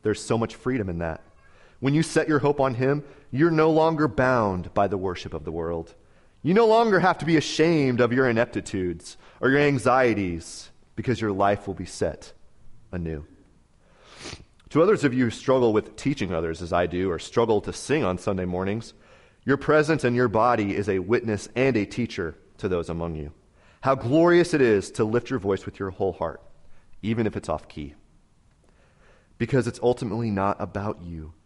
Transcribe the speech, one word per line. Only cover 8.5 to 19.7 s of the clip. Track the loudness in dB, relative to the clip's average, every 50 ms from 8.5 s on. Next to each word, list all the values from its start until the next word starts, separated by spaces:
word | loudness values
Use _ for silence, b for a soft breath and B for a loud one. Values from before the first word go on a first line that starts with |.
| -2 -8 -8 -6 -6 -4 -4 -4 -6 -6 -12 -18 -20 b b b b b
or | 2 2
your | 4 4
anxieties, | 4 4 2 2 2 4 4 4 4 4 2 0 -2 -4 -4 -6 -10 -12 -16 -18 -18 -20 -20 _ _ _ _
because | -8 -4 -4 -2 -2
your | -2 -2 0
life | 2 2 2 2 0 -2
will | -10 -8
be | -8 -10
set | -12 -6 -4 -4 -4 -4 -8 -16 -20 -20 -20 -20 -20 _ _ -20 -20 -20 -20 -18 _ -8
anew. | -8 -6 -6 -6 -8 -10 -16 -20 _ _ _ _ _ _ _ _ _ B B B B B B B B B B B B B B _ _ _ -2
To | 2 4
others | 4 4 4 4 2
of | 0 2
you | 2 0
who | 0
struggle | -2 -4 0 2 2 4 4 4 4
with | 2 0 -2 -14
teaching | -6 -4 -4 -2 -2 -4 -2 -2
others, | -2 -2 -4 -6 -6
as | -6 -2
I | 0 0 0
do, | 0 0 -2 -2 -2
or | -2 -4
struggle | -8 -2 0 0 2 4 2 0
to | 0 -4 -10
sing | -10 -4 -2 -2 0 0
on | -2 -2
Sunday | -4 -4 -6 -4 -4 -4
mornings, | -4 -4 -4 -2 -2 -4 -6 -8 -12 -20 b b b b b b b b b b
your | -2 -2
presence | 0 2 2